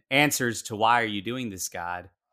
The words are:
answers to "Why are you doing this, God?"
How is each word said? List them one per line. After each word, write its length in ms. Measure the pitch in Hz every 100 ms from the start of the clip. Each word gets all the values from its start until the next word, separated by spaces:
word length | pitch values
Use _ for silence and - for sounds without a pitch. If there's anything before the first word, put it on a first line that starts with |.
| -
answers 520 | 139 147 - 123 107
to 140 | - 104
"Why 240 | 113 120
are 40 | 110
you 160 | 101
doing 280 | 101 127 117
this, 180 | 92 -
God?" 400 | 90 87 90 90 _ _